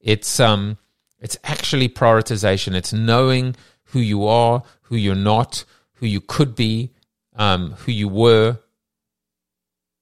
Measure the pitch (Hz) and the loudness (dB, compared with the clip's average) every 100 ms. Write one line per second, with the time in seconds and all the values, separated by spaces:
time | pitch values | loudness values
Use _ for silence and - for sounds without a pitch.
0 | - 107 - - 120 104 101 107 _ _ | 0 -2 -2 2 2 2 -2 -8 _ _
1 | _ _ 120 - - 147 - 143 127 - | _ _ -14 -12 -8 -8 -4 -2 -2 2
2 | 123 113 107 110 101 95 - 92 87 110 | 4 4 2 -2 0 0 -2 -4 -4 -4
3 | 113 117 131 127 127 123 _ _ _ 135 | 0 2 2 0 -2 -8 _ _ _ -2
4 | 113 104 104 117 117 120 - _ _ 117 | -2 0 2 2 2 0 -4 _ _ -4
5 | 101 95 101 110 127 - - _ _ _ | -2 0 2 0 0 -8 -14 _ _ _
6 | 117 101 - - 143 113 113 110 123 _ | -4 -4 -6 -2 -2 0 -2 -2 -6 _
7 | _ _ _ - 104 92 87 92 - 113 | _ _ _ -2 0 0 -2 -8 -6 -4
8 | 104 95 117 113 110 117 _ _ _ _ | -2 2 4 6 4 -2 _ _ _ _
9 | _ _ _ _ _ _ _ _ _ _ | _ _ _ _ _ _ _ _ _ _